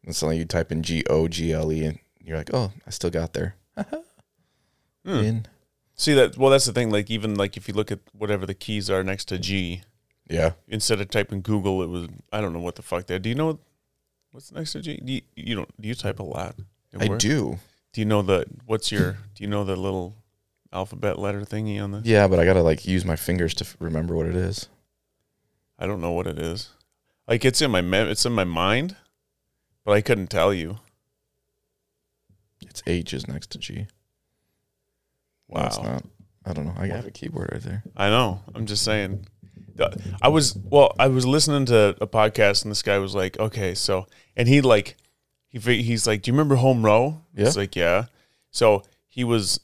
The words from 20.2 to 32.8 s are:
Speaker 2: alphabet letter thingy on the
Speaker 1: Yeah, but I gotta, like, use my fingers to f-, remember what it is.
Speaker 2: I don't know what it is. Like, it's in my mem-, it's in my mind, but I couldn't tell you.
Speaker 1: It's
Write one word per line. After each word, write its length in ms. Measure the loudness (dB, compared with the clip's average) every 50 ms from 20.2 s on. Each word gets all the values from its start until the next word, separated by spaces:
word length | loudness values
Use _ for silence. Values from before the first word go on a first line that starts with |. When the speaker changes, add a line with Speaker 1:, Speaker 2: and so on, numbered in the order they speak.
| _ _ _ _ _ _ _ _ _ _
Speaker 2:
alphabet 460 | -8 -8 -8 -8 -8 -4 -4 -4 -2 -2
letter 240 | -4 -4 -4 -6
thingy 400 | -8 -8 -6 -6 -4 -4 -6 -6
on 80 | -6 -8
the 80 | -8 -6
Speaker 1:
Yeah, 240 | 2 4 6 8 8 8
but 100 | 6 6
I 40 | 6
gotta, 160 | 6 6 6
like, 240 | 6 4 4 2 0
use 180 | -2 0 0 0
my 120 | -2 -4
fingers 380 | -2 -2 -2 0 0 0 -2 -2
to 80 | -6 -8
f-, 120 | -10 -10 _
remember 380 | -6 -4 -4 -4 -2 -2 -2
what 100 | -2 -2
it 80 | 0 -2
is. 340 | -2 -2 -2 -4 -8 -12 _ _ _ _ _ _ _ _ _ _ _ _ _ _ _ _ _ _ _ _ _ _ _
Speaker 2:
I 80 | -6
don't 140 | -6 -6 -4
know 120 | -4 -4
what 140 | -4 -4 -4
it 120 | -6 -6 -6
is. 320 | -6 -6 -6 -6 -10 -14 _ _ _ _ _ _ _ _ _ _ _ -2
Like, 160 | -2 2 2
it's 160 | 2 2 2
in 100 | 0 2
my 120 | 2 2
mem-, 260 | 2 2 2 2 2 2
it's 160 | 0 0 0
in 80 | 0
my 120 | 2 0 0
mind, 520 | 0 0 0 2 2 2 0 0 -4 -8 _ _ _ _ _ _ _ _ _ _ _ _ _ _ _ _ _ _
but 80 | 2
I 80 | 2 2
couldn't 280 | 4 2 0 0 0 -2
tell 260 | 0 2 2 2 2
you. 240 | 0 -4 -8 -10 -14 _ _ _ _ _ _ _ _ _ _ _ _ _ _ _ _ _ _ _ _ _ _ _ _ _ _ _ _ _ _ _ _ _ _ _ _
Speaker 1:
It's 200 | -20 -18 -18 -12